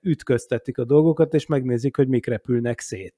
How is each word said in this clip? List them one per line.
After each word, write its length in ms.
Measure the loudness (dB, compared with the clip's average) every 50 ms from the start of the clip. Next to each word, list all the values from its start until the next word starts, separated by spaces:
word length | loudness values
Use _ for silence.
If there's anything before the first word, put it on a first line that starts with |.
ütköztetik 800 | -2 -2 -2 -2 0 0 0 0 0 -2 -4 -4 -4 -4 -6 -4
a 60 | 0
dolgokat, 500 | 2 4 4 4 4 4 2 2 2 2
és 120 | 0 0
megnézik, 500 | 0 -2 -2 0 0 -2 -2 -2 -2 0
hogy 120 | 0 0 2
mik 180 | 0 0 -2
repülnek 540 | -2 -4 -6 -4 -2 -2 -2 -2 -2 -4 -6
szét. 340 | -8 -12 -12 -12 -12 -14 -18